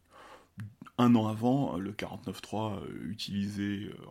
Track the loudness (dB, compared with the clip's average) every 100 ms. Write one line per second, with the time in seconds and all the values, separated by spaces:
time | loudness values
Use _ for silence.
0 | _ -20 -20 -20 -18 -12 -12 -14 -6 4
1 | 8 8 6 2 2 2 2 -2 -4 -6
2 | -8 -8 -8 -10 -6 -4 -2 -4 -8 -8
3 | -8 -8 -4 -2 -2 0 -2 -2 -6 -12
4 | -14